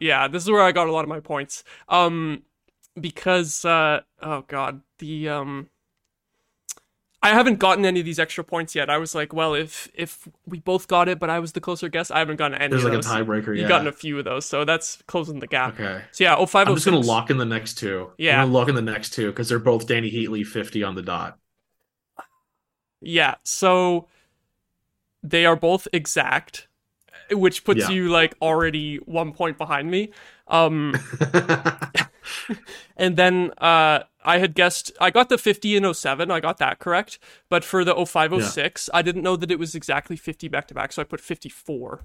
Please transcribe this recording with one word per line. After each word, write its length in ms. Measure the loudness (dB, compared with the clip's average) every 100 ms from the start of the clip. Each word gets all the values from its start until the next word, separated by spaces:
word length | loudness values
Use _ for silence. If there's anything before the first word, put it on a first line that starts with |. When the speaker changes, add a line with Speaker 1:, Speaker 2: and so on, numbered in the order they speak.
Speaker 1:
yeah. 280 | 0 0 0
This 140 | -2
is 60 | 0
where 120 | 4
I 100 | 4
got 160 | 4 0
a 40 |
lot 100 | 0
of 40 | -4
my 120 | -8
points. 440 | -8 -8 -8 -14 -18 -20 0
Um, 540 | 2 4 0 -4 -8 -12 _ _ _ _ -12
because, 640 | -12 -6 0 0 0 -4
uh, 360 | 0 2 2 0 -4 _
oh 200 | -8 -8 -8
God, 320 | -6 -6 -8 _ _
the, 300 | -12 -8 -6
um, 400 | -6 -8 -10 -14 _ _ _ _ _ _ _ _ _ -16 -16 _ _ _ _
I 80 | 4
haven't 280 | 6 4 4
gotten 260 | 4 4
any 160 | 2 0
of 60 | -2
these 120 | -2
extra 240 | -4 -6
points 320 | -6 -6 -6
yet. 140 | -4 -2
I 80 | -2
was 180 | -2
like, 200 | -6 -6
"Well, 200 | -2 -2
if, 340 | -2 -4 -10 -14
if 320 | -12 -12 -12 -20 _ -16
we 120 | -8
both 300 | -2 -2 2
got 200 | 2 2
it, 100 | 0
but 100 | -2
I 100 | -4
was 140 | -6
the 80 | -8
closer 280 | -8 -6 -6
guess," 220 | -6 -2
I 80 | 0
haven't 180 | 0 -2
gotten 200 | -4 -2
any 140 | -2
Speaker 2:
There's, 100 | 0
Speaker 1:
of 40 |
Speaker 2:
like, 100 | 0
a 20 | 0
Speaker 1:
those. 20 |
Speaker 2:
tiebreaker, 500 | -2 -2 -2 -2 -2
Speaker 1:
You've 60 | -2
Speaker 2:
yeah. 60 | 2
Speaker 1:
gotten 200 | 2 0
a 40 |
few 260 | -6 -8 -6
of 60 |
those, 220 | -6 -6 -4
so 180 | -4
that's 380 | 0 -2 -4 -14 -8
closing 340 | -6 -6 -10
the 60 | -6
gap. 280 | -2 -2
Speaker 2:
Okay. 280 | -4 -8 -8 -10
Speaker 1:
So, 120 | 0
yeah, 120 | 4 4
oh 100 | 4
five, 200 | 4 4
Speaker 2:
I'm 80 |
just 100 | 4
gonna 140 | 4 4
Speaker 1:
oh 0 |
six. 20 |
Speaker 2:
lock 300 | 4 2 2
in 80 | 0
the 60 |
next 340 | 0 -4 -6 -8
two. 320 | -6 -6 -8 -4
Speaker 1:
Yeah. 240 | 2 4
Speaker 2:
I'm 60 | 4
gonna 100 | 4
lock 100 | 4
in 60 |
the 80 | 0
next 300 | -2 -6 -6
two 200 | -4 -4
'cause 160 | -2 -2
they're 100 | 0
both 280 | 2 2 0
Danny 240 | -2 -2
Heatley, 360 | -4 -4 -6 -6
fifty 360 | -8 -6 -4
on 120 | -4
the 80 | -6
dot. 360 | -6 -8 -8 -14 _ _ _ _ _ _ _ -20 -20 _ _ _ _ _ _ _
Speaker 1:
Yeah, 360 | -4 0 0 -2
so 640 | -8 0 2 4 2 0 -4 _ _ _ _ _ _ _ _ _ _ _
they 240 | -2 4 4
are 100 | 4
both 320 | 2 0 0
exact, 760 | -4 -2 -2 0 -2 -4 -16 -20 _ _ _ _ -20 -4
which 340 | 2 2 2
puts 140 | 0 2
Speaker 2:
Yeah. 100 | 2
Speaker 1:
you, 200 | 0 2
like, 260 | 4 2 0
already 540 | 0 2 0 -2 -6 -10
one 340 | -6 -6 -4
point 260 | -4 -4 -4
behind 320 | -4 -4 -2
me. 200 | -2 -4 -10 -20 _ 0
Um, 480 | 4 4 2 -2 -2 -4 -4
Speaker 2:
<laughs> 560 | 0 2 2 0 -2 -4 -4 -4 -4 _ -14 -12 -10 -12 -12 -20 -16 -2
Speaker 1:
and 200 | 2 4
then, 360 | 4 4 0 0
uh, 460 | 4 6 6 2 -2 _
I 160 | 2 2
had 160 | 2
guessed, 380 | 4 2 2 -8 0
I 100 | 2
got 180 | 4 4
the 80 | 2
fifty 380 | 2 0 0 2
in 80 |
oh 80 | 2
seven, 380 | 0 -2 -2 -2
I 100 | -2
got 180 | -2 0
that 200 | -2 -2
correct. 400 | -2 -2 -2 -10 -20 -20 _
But 160 | -2
for 200 | 0 2
the 100 | 2
oh 100 | 2
five, 280 | 0 2 2
Speaker 2:
Yeah. 0 |
Speaker 1:
oh 80 | 0
six, 500 | -2 -2 -4 -4 -2
I 100 | 0
didn't 200 | 0 -2
know 140 | -2 -2
that 140 | -2
it 80 | -4
was 160 | -4
exactly 420 | -8 -6 -4 -6 -10
fifty 320 | -12 -12 -6
back-to-back, 440 | -6 -6 -8 -8
so 100 | -8
I 20 |
put 160 | -8 -10
fifty-four. 840 | -10 -12 -12 -16 -12 -10 -10 -14